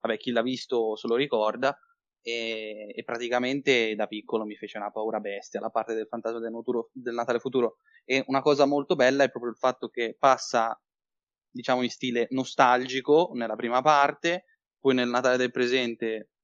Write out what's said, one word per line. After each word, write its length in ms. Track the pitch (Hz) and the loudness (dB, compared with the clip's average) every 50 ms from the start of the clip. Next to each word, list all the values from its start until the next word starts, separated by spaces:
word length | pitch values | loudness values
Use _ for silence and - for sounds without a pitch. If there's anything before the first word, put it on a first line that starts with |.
vabbè, 160 | - 113 113 | -4 -4 -6
chi 140 | - - 127 | -4 -4 -2
l'ha 100 | 120 117 | -2 0
visto 540 | 113 127 131 120 - _ 127 120 113 110 107 | 0 -2 -4 -6 -6 _ -2 -2 0 -2 -4
se 100 | 107 - | -6 -2
lo 80 | 120 117 | -2 0
ricorda, 640 | 123 143 143 123 110 107 107 107 117 131 135 143 _ _ _ _ _ _ _ _ _ | 0 0 0 0 0 0 0 -2 -2 -2 -2 -2 _ _ _ _ _ _ _ _ _
e, 720 | _ 117 117 117 113 113 113 110 110 107 107 107 107 104 - | _ -8 -6 -6 -4 -6 -6 -6 -8 -10 -12 -12 -14 -14 -14
e 80 | - 113 | -12 -8
praticamente 920 | - 117 117 123 117 123 123 123 127 135 143 135 143 131 120 113 110 107 | -8 -6 -2 0 2 2 2 2 2 0 0 4 4 6 6 4 2 0
da 120 | 104 107 | -2 -2
piccolo 360 | - 110 107 101 - - 110 110 | -4 -4 -10 -6 -2 -2 -2 -2
mi 100 | 107 104 | -4 -8
fece 220 | - 110 104 - | -10 -12 -12 -10
una 140 | 107 101 104 | -8 -10 -8
paura 280 | _ 110 107 110 110 107 | _ -4 -4 -4 -4 -4
bestia, 400 | 104 101 101 101 - - - 104 | -4 -6 -8 -8 -12 -10 -10 -8
la 80 | 107 113 | -8 -2
parte 240 | _ 113 110 117 113 | _ -4 -2 -2 -4
del 140 | 110 110 | -6 -6
fantasma 320 | - - 117 - 113 117 117 | -6 -10 -6 -6 -6 -6 -4
del 120 | 113 113 | -8 -8
noturo-, 380 | 113 117 123 123 120 117 113 _ | -8 -8 -4 -2 -2 -2 -2 _
del 220 | _ 131 120 123 117 | _ -10 -8 -6 -4
Natale 260 | 120 117 117 117 117 | -4 -2 0 -2 -2
futuro. 380 | - 131 131 131 120 110 - _ _ _ _ _ _ | -2 0 0 2 0 0 -2 _ _ _ _ _ _
E 200 | - 127 135 127 | -2 -2 -2 0
una 140 | - 135 135 | 0 -2 2
cosa 240 | - 151 147 139 143 | 4 4 6 6 4
molto 300 | 139 143 143 139 _ 139 | 4 4 0 0 _ 2
bella 280 | 135 127 127 135 139 139 | 4 4 4 6 4 2
è 60 | 127 | 2
proprio 220 | - 117 120 120 | 0 -6 -8 -8
il 60 | 113 | -6
fatto 300 | _ - 131 123 _ - 110 | _ 0 0 0 _ -10 -8
che 260 | _ 123 117 110 - _ | _ -4 -4 -4 -2 _
passa, 580 | - 135 131 123 - - - 120 113 117 - _ _ _ _ _ _ _ _ _ _ _ _ _ _ _ | 4 4 4 4 0 -2 0 0 0 0 -4 _ _ _ _ _ _ _ _ _ _ _ _ _ _ _
diciamo, 320 | _ 123 120 - 127 127 123 | _ -8 -2 0 0 0 0
in 60 | 113 | -2
stile 380 | - _ - 127 120 120 117 - | -4 _ -6 -2 0 0 -2 0
nostalgico 960 | 131 131 127 - - - 135 123 123 127 131 131 127 131 127 - 147 160 175 175 - | -2 -4 -4 -4 2 4 6 6 6 2 2 -2 -6 -4 2 4 4 4 4 2 -4
nella 220 | 120 117 110 107 | -6 -6 -6 -6
prima 260 | 110 113 117 120 127 | -6 -4 0 0 2
parte, 640 | 135 156 151 143 143 143 147 - - 170 170 185 _ _ _ _ _ _ _ _ | 4 4 4 6 4 2 0 -2 -2 -2 -2 -2 _ _ _ _ _ _ _ _
poi 140 | - 135 127 | 0 2 2
nel 120 | 127 123 | 2 0
Natale 300 | 123 120 123 127 127 127 | 0 0 2 2 2 2
del 140 | 127 127 123 | 2 0 0
presente 800 | _ 135 123 120 127 131 123 117 117 _ 120 113 110 110 104 _ _ _ | _ -2 0 0 0 0 0 -2 -4 _ -6 -6 -6 -6 -10 _ _ _